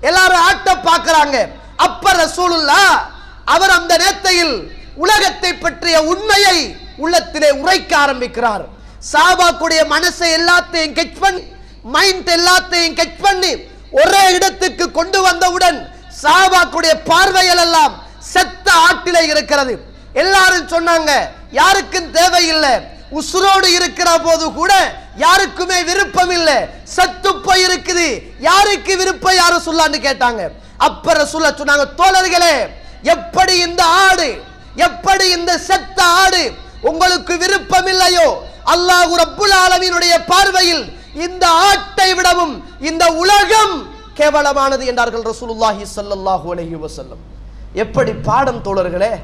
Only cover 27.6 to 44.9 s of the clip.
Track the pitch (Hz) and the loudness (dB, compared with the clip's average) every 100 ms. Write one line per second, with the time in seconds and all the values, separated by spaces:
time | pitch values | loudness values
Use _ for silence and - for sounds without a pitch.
27.6 | 370 359 - 349 330 208 - - 285 381 | 2 -2 -4 -2 -2 -4 -12 -4 2 2
28.6 | 415 392 - 381 370 330 - 370 349 339 | 2 0 -2 -2 -2 -2 0 2 2 0
29.6 | 330 320 311 302 262 233 247 226 165 - | -2 -2 0 0 -4 -2 -2 -2 -10 -12
30.6 | - - 294 - - 311 294 311 320 - | -20 -2 -2 -2 -2 0 0 0 -2 -2
31.6 | 285 285 277 - 370 381 370 349 349 285 | 0 0 0 2 2 4 2 2 2 0
32.6 | 196 - - - 262 339 339 - 370 359 | -4 -10 -20 -10 -2 -2 -2 0 0 0
33.6 | 349 349 339 349 381 370 311 196 - - | -2 0 2 4 4 2 -2 -6 -16 -20
34.6 | - 226 349 349 381 381 370 349 339 339 | -18 -2 -2 -2 -2 0 0 -2 -2 -4
35.6 | - 381 - 381 359 349 381 370 277 - | -2 -4 -4 0 2 4 2 2 -4 -8
36.6 | - - 254 320 359 359 - 339 359 392 | -20 -6 -4 0 0 0 -2 -4 0 -2
37.6 | 392 381 381 370 359 359 311 170 - - | 0 0 0 0 2 4 2 0 -10 -10
38.6 | - 330 359 359 349 339 320 - 415 392 | -2 0 2 2 2 2 0 0 0 4
39.6 | 370 359 370 349 349 339 339 359 403 370 | 4 2 0 -2 0 0 2 2 2 2
40.6 | 359 330 214 - - 285 349 370 359 330 | 0 0 -6 -14 -18 -10 -8 -2 2 4
41.6 | 392 392 392 - 381 359 359 349 330 220 | 4 2 -2 -2 0 2 2 2 0 -6
42.6 | - - 285 330 339 330 359 415 415 440 | -16 -10 -8 0 0 2 2 2 4 2
43.6 | 415 339 202 - - - 302 294 294 277 | 2 -2 -12 -20 -20 -2 0 2 0 0
44.6 | 269 269 254 | 0 -2 -4